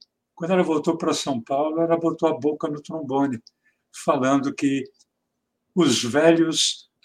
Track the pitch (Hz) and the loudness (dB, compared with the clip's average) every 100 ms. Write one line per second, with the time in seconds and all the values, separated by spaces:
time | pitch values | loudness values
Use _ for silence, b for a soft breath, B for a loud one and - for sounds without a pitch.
0 | _ _ _ - 165 185 160 156 156 165 | _ _ _ -10 -2 0 2 0 0 -2
1 | 165 147 151 123 113 139 156 160 165 165 | -2 -2 -4 -6 -2 -2 0 0 0 2
2 | 165 160 160 120 143 147 156 147 - 160 | 0 0 -2 0 -2 -2 -6 -6 -10 -10
3 | 135 135 139 113 _ _ _ _ _ - | -2 0 0 -4 _ _ _ _ _ -10
4 | - 147 131 139 135 139 139 135 131 _ | -2 0 2 2 0 -2 -2 -2 -6 _
5 | _ _ _ _ _ _ _ 185 151 110 | _ _ _ _ _ _ _ 2 2 2
6 | 120 135 165 165 160 156 - - - _ | 0 4 6 4 2 0 -2 -4 -14 _